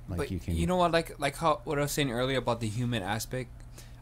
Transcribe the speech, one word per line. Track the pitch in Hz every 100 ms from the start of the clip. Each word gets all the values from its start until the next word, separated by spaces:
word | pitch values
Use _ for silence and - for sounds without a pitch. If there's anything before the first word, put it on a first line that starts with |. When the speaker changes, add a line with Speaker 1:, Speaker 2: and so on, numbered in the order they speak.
| -
Speaker 1:
like | 87
Speaker 2:
But | 143
Speaker 1:
you | 92
can | - 123
Speaker 2:
you | 170
know | 185
what, | 175
like, | 165 160 -
like | 139 -
how, | 165 151 -
what | 143
I |
was | 143
saying | - 139
earlier | 117 127 131
about | 120 117
the | 113
human | 107 123 117
aspect, | 92 110 - 127 - - - - - -